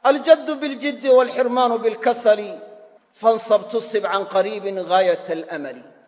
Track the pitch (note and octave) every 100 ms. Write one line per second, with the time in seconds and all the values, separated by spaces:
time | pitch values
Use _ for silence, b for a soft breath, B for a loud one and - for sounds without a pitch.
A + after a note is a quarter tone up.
0 | B3+ C#4+ C4 D#4+ C#4+ D4 D4 C4 C#4 A#3+
1 | C4+ B3+ B3 - B3+ B3 B3 A3+ A3+ G#3+
2 | B3 A#3 A3+ G#3 G#3 F3 - - - _
3 | _ _ A3 A3+ - G#3+ F#3 A#3 A3+ G#3+
4 | F#3 G3 G3 G3 F#3+ G#3+ G3 F#3+ E3+ F#3
5 | F#3 E3+ - E3 E3 D#3 C#3 B2 - _